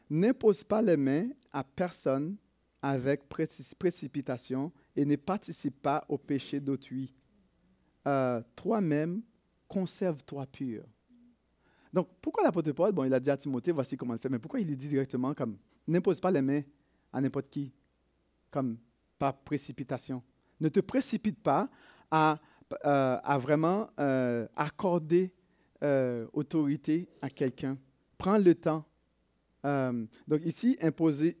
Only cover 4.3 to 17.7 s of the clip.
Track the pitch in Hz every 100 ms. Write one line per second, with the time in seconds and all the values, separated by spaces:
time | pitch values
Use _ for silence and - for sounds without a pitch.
4.3 | 123 - 131 151 - _ - 143 147 -
5.3 | 208 - 165 151 - 143 147 - 143 -
6.3 | 139 - 143 139 131 - 127 131 _ _
7.3 | _ _ _ _ _ _ _ 143 139 127
8.3 | 120 - - 190 226 170 147 160 190 -
9.3 | _ _ _ _ 196 180 - 185 143 -
10.3 | 139 131 - 135 107 110 _ _ _ _
11.3 | _ _ _ _ _ _ 180 - _ 311
12.3 | 427 330 170 151 139 202 180 131 127 135
13.3 | 139 147 127 175 165 123 131 123 113 131
14.3 | 123 143 269 165 135 143 135 135 127 131
15.3 | 147 120 98 _ _ - 175 190 170 185
16.3 | 160 135 147 139 _ _ _ _ 127 135
17.3 | 135 - 147 139